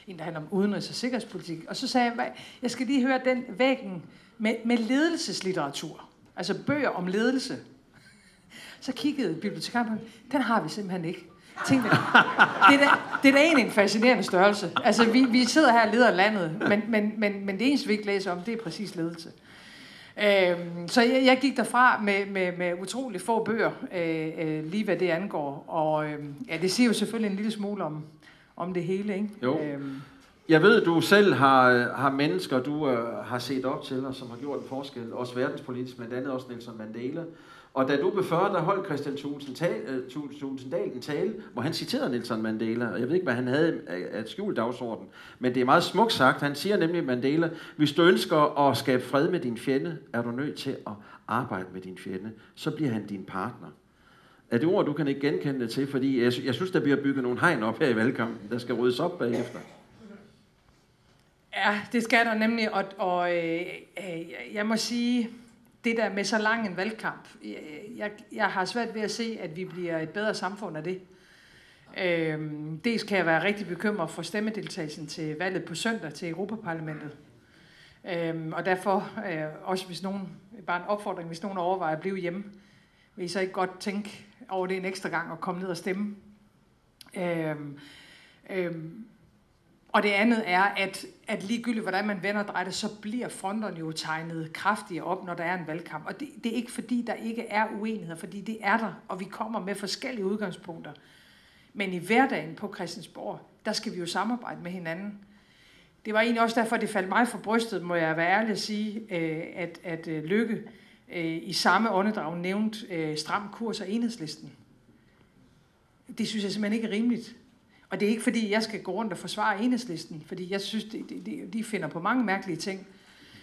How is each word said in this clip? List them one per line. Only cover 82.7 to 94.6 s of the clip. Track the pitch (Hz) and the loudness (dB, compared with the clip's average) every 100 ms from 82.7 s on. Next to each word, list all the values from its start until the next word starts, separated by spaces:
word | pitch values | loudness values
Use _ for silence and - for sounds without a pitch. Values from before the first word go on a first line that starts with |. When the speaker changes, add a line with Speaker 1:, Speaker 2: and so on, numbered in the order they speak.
| - _ _ _ - | -20 _ _ _ -10
Speaker 1:
vil | |
I | 175 | -6
så | 196 | -2
ikke | 190 | -2
godt | 190 185 - | -2 -4 -4
tænke | 208 202 208 - - - - | -6 -6 -6 -12 -20 -20 -8
over | 190 180 | -4 -2
det | 190 | -2
en | |
ekstra | 185 190 175 | -4 -6 -4
gang | 165 165 | -4 -4
og | 160 | -6
komme | 185 175 | -6 -6
ned | 185 | -6
og | 170 | -4
stemme? | 208 185 208 - - - _ _ _ _ _ - - 202 | -4 -4 -4 -8 -18 -20 _ _ _ _ _ -20 -12 -6
Øhm, | 175 165 160 147 147 139 - - - - - _ - | -2 -2 -2 -6 -10 -14 -18 -20 -20 -20 -20 _ -8
øhm, | 190 175 165 160 175 233 _ _ _ _ _ _ _ _ | -4 -4 -6 -10 -14 -18 _ _ _ _ _ _ _ _
og | 214 | 0
det | 208 | 2
andet | 196 233 226 180 | 4 4 2 2
er, | 180 | 4
at, | 202 196 190 - - - - | 4 2 -4 -4 -14 -12 -8
at | 196 | -6
ligegyldigt | 190 240 233 220 | -4 -4 -2 -4
hvordan | 180 185 208 | -2 0 0
man | 196 | -2
vender | 196 208 | -2 -2
og | 202 | -2
drejer | 180 | -4
det, | 185 | -4
så | - 214 - | -4 -6 -8
bliver | 214 240 214 | -8 -6 -6
fronterne | - 190 214 208 165 | -6 -6 -4 -6 -6
jo | 160 | -8
tegnet | 160 156 160 165 165 160 | -6 -6 -6 -6 -8 -8
kraftigere | - | -4